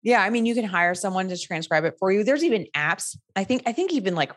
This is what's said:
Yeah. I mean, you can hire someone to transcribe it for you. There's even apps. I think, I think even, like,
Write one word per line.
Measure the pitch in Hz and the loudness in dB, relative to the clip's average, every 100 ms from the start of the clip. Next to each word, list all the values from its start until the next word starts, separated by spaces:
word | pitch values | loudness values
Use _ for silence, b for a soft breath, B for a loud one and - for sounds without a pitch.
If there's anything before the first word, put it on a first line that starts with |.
Yeah. | 214 233 | 2 4
I | 196 | 4
mean, | 233 226 | 2 0
you | 240 | 0
can | |
hire | 220 180 175 180 | 0 0 2 0
someone | 196 185 185 | -2 -2 -2
to | 180 | -6
transcribe | - 160 165 156 | -6 -6 -2 0
it | 160 - | 0 0
for | 190 | 2
you. | 202 | 2
There's | 214 285 | 2 2
even | 330 220 156 | 2 0 -2
apps. | 147 151 165 - - _ 190 | -2 0 -2 -6 -12 _ -4
I | |
think, | 190 254 | -2 -2
I | 233 | -2
think | 233 370 | -2 -2
even, | 302 190 170 | 0 0 -2
like, | 139 | -2